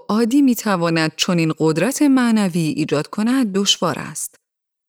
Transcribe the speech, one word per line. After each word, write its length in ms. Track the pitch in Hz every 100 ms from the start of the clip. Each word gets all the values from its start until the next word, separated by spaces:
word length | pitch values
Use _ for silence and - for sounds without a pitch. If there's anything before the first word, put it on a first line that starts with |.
| -
عادی 320 | 214 233 277
می‌تواند 720 | 277 233 220 185 170 165 160 -
چنین 360 | - 175 160 156
قدرت 420 | 156 160 196 277
معنوی 580 | 294 262 240 220 196 170
ایجاد 480 | 160 - - 143 156
کند 460 | - 220 269 233
دشوار 460 | 185 202 - 180 127
است. 360 | 139 151 - _ _ _ _ _